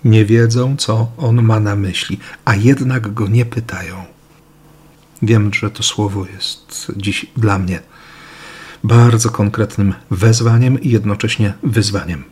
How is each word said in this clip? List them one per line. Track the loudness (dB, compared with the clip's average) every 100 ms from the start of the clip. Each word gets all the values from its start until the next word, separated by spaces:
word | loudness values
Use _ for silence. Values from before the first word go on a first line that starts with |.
| 6
Nie | 6 6
wiedzą, | 4 4 2 0 -2
co | -2 -2 -2 -4
on | 0 2
ma | 4 2
na | 0 -2
myśli, | -4 -6 -6 -8 -10 -8 -2
a | 2
jednak | 2 2 0 -2 -4
go | -4 0
nie | 0 0
pytają. | -6 -8 -12 -12 -14 -18 _ _ _ _ _ _ _ -20 _ _ -4
Wiem, | 2 2 2
że | -2 -6
to | -4
słowo | -6 -2 -4 -4 -10 -10
jest | -10 -10 -14 -14 -10 -6
dziś | -4 -6 -8 -2
dla | 0 0
mnie | -2 -6 -10 -20 -20 -20 -20 -20 -20 -20 -20 -8
bardzo | 2 6 6 4 -2
konkretnym | -2 -2 -2 -4 0 -2 -2 _
wezwaniem | 0 2 4 4 4 4 2
i | 2
jednocześnie | 0 0 -4 -4 -2 -2 -2
wyzwaniem | -2 0 0 -4 -6 -10 -12